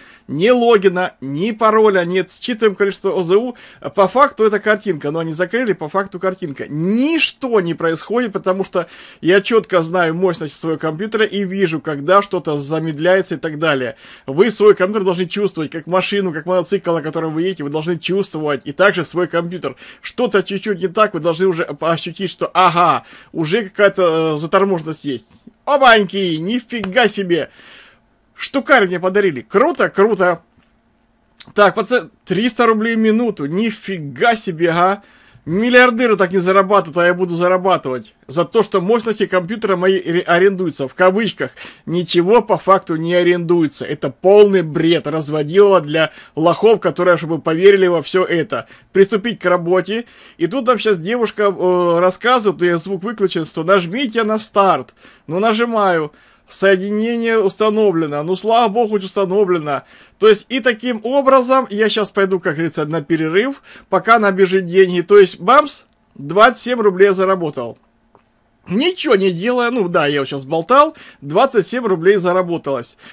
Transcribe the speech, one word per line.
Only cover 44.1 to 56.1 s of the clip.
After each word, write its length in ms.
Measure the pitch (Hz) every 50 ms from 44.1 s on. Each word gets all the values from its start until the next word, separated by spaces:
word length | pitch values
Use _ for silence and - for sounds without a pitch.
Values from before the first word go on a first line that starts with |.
полный 520 | 127 _ - 185 202 208 208 208 190 190 170
бред. 440 | 156 147 160 156 165 170 160 -
Разводилово 720 | 147 147 160 151 139 151 156 147 143 160 196 202 202 196 180
для 320 | 147 147 147 160 160 151 - - - - _
лохов, 460 | - 156 170 165 - - 220 226 202
которые, 380 | - 185 147 - 180 180 175 156
чтобы 220 | 165 151 165 160
поверили 460 | - 165 160 160 185 202 202 196 190
во 160 | 180 175 165 143
все 220 | - - 185 185
это. 420 | - 170 170 151 - - 120 110 - - - _ _ -
Приступить 480 | 190 196 196 233 202 190 240 208 -
к 60 | -
работе. 600 | 180 180 180 170 170 180 185 175 185 208 226 233 - - - - - _ -
И 80 | 165
тут 180 | 170 185 269 247
там 140 | 240 247 202
щас 200 | - 220 208 175
девушка, 460 | 156 185 233 247 233 202 - - 208
э, 540 | 202 185 - 175 180 180 180 175 175 170 170
рассказывает, 600 | 180 185 180 - - 240 254 254 208 208 170 147
но 60 | 175
я 120 | 175 175 170
звук 240 | 160 185 196 180 175
выключен, 440 | 220 240 220 202 180 - 175 160
что 160 | 151 - 165 160
нажмите 640 | 165 196 202 175 165 175 254 285 233 220 233 226
на 140 | 214 220 214
старт. 560 | 214 - - 208 196 190 170 139 127 - _ _ - - - _ _
Ну, 120 | - 156 180
нажимаю. 720 | 208 226 214 214 240 233 226 220 202 190 180 165 156 147